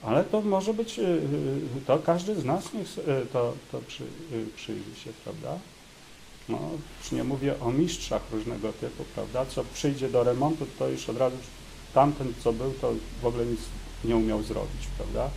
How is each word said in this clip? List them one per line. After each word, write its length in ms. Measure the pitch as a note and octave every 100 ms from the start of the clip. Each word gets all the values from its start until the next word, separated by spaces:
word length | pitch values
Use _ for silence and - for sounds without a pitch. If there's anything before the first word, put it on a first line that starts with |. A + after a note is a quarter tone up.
Ale 200 | A2+ B2+
to 180 | F#3+ G#3+
może 320 | G#3 F#3+ F#3+
być, 260 | A3 A3+ -
y, 20 |
y, 840 | G3+ E3+ C#3+ D3 C#3+ C#3 D3 B2 -
to 120 | C#3
każdy 360 | D#3 E3+ F#3 G#3+
z 100 | B2+
nas 280 | E3 -
niech 140 | A#3 F3+
s-, 100 | -
y, 280 | D#3+ C3+ A#2+
to, 200 | C3 A#2+ - -
to 100 | B2+ A#2
przy-, 160 | -
y, 420 | B2+ - - A#2+ A2 G#2+
przyjrzy 400 | - G#2 G2+ G#2+
się, 160 | A#2+ A2+
prawda? 340 | - D#3+ C#3 E3 G3+ - - - - - - - -
No, 100 | - D#3 D#3+ D3 -
już 120 | -
nie 120 | B2+
mówię 360 | B2 C3+ C#3 -
o 120 | A#2+
mistrzach 500 | C3 F3 - - G#2+ -
różnego 420 | A2 A2+ A#2 G#2+
typu, 300 | - A#2+ - - -
prawda? 300 | G#2 B2 C3+
Co 180 | -
przyjdzie 460 | B2 - D3 C3+ C3
do 140 | A#2+
remontu, 420 | A#2+ B2 C#3+ D#3 C3+ -
to 80 | C3
już 220 | C3 -
od 80 | A#2+
razu 200 | C3 B2+ - - - - -
tamten, 400 | - C#3+ D3 C3 A#2
co 100 | A#2+
był, 200 | A2+ C3 C3+
to 120 | B2+ A2+ A2 -
w 40 | A#2+
ogóle 200 | A#2+ A#2+
nic 140 | A2+ - - - -
nie 120 | A2+ A#2
umiał 280 | A2+ G#2+
zrobić, 440 | G#2+ G2+ G2 - - -
prawda? 320 | F#2+ A2 B2+